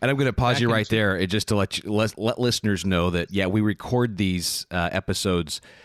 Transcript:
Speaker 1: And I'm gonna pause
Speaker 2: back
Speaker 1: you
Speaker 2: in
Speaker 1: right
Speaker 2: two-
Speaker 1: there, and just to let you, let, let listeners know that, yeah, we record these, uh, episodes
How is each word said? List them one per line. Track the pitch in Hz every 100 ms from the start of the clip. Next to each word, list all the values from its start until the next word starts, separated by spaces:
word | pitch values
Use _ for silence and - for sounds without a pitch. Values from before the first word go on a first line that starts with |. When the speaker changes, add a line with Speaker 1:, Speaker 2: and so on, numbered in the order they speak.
Speaker 1:
And | 123
I'm | 139
gonna | 135
pause | 107 123
Speaker 2:
back | 123
Speaker 1:
you | 120
Speaker 2:
in |
Speaker 1:
right | 110 104
Speaker 2:
two- | 113
Speaker 1:
there, | 101 92
and | 92
just | 104 -
to | 104
let | 98 -
you, | 95
let, | 104 110 -
let | 110 120
listeners | 123 - 107 95 95
know | 90 87
that, | 87 85
yeah, | 98 92
we | 107
record | 107 95 - 123 120 98
these, | 95 90 80 - -
uh, | 90 85
episodes | 95 - 92 101 87 78 - - -